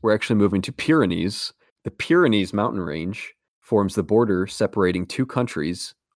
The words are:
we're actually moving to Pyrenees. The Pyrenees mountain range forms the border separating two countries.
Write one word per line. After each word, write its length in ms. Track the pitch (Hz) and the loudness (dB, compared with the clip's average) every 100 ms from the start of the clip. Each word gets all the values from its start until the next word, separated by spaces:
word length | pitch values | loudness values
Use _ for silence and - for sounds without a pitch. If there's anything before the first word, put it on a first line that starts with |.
we're 100 | 110 | 0
actually 220 | 107 - 110 | 0 2 4
moving 260 | 101 95 | 4 2
to 100 | - | -2
Pyrenees. 800 | - - 156 98 85 90 - - - _ _ | -4 2 4 4 0 -2 -4 -10 -14 _ _
The 60 | - | -12
Pyrenees 640 | - - 170 156 104 95 | -8 0 2 4 2 0
mountain 280 | 101 107 101 | -2 -2 -2
range 520 | 85 78 87 101 - - _ _ | -6 -6 -8 -10 -14 -20 _ _
forms 340 | - 110 98 107 | -2 0 2 0
the 80 | |
border 420 | 82 107 117 92 95 | 0 2 2 0 -2
separating 640 | - 104 107 90 90 90 | -2 -2 2 0 0 -4
two 180 | - 127 | -4 -4
countries. 680 | 127 123 - 76 90 - - _ | -2 -4 -4 -6 -6 -10 -16 _